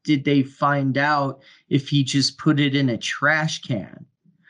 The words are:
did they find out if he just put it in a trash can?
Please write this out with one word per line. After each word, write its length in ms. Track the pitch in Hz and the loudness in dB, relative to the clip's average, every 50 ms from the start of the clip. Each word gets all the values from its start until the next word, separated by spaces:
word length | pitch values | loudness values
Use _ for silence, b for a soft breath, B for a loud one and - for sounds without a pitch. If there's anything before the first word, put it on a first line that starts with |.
| - | -2
did 200 | 151 151 139 135 | 0 0 2 2
they 200 | 147 143 139 131 | 2 2 2 2
find 560 | 135 - - 147 139 143 143 135 135 127 139 | 0 -2 -2 0 0 2 2 0 0 0 0
out 420 | 143 151 151 143 139 135 135 b b b b b b _ | 0 0 0 0 -2 -4 -6 b b b b b b _
if 200 | - 135 - - | -2 -2 0 0
he 140 | 147 143 131 | 0 0 0
just 340 | 127 - 139 135 - - | 2 0 0 0 -2 -4
put 220 | - - 156 147 143 | -2 0 2 2 2
it 160 | 147 139 135 | 2 0 0
in 140 | 143 139 127 | 0 0 0
a 80 | 113 | -2
trash 640 | - - - - - 139 147 156 156 156 160 - - - | -4 -4 -8 -4 -2 0 0 2 2 0 -2 -4 -6 -6
can? 420 | - 131 98 82 - - - - - _ _ _ _ _ _ B | -6 -6 -6 -6 -10 -16 -20 -20 -20 _ _ _ _ _ _ B